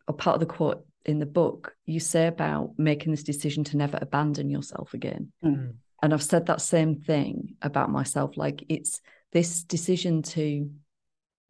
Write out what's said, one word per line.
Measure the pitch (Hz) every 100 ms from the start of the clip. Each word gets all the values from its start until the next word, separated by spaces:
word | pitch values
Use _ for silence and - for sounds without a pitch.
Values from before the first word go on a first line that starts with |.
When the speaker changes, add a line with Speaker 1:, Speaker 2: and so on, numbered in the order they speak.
| -
Speaker 1:
or | 143
part | 185 -
of |
the | 160
quote | - 156 - - _ -
in | 151
the | 147
book, | 160 156 - - - -
you | 160
say | - 165 165
about | 165 156 151 - -
making | 156 147 160
this | 151
decision | - 143 151 143 143
to | 143
never | 143 -
abandon | 139 143 151 143 143
yourself | 143 143 - - -
again. | - - - _
Speaker 2:
Mm. | 160 139
Speaker 3:
Mm. | 127 117 _ _
Speaker 1:
And | 151
I've | 151
said | - 170 170
that | 165
same | - 170 160 147
thing | - 147 - - - -
about | 143 143 -
myself. | 139 131 143 143 151
Like, | 147 143 -
it's | 160 - - - - _
this | 170 170 -
decision | - 170 - 180 180 160
to | 151 165 151 147 143 147 _ _ _ _ _ _